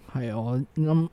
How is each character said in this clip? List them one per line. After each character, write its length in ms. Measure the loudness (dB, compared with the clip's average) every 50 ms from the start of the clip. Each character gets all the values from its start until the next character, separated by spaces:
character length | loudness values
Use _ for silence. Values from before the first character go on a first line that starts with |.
| -18 -8
係 180 | -6 -6 -4 -4
啊， 60 | -4 -4
我 200 | -2 -2 -2 -2 -4 -4 _
諗， 320 | 0 2 4 4 2 2 2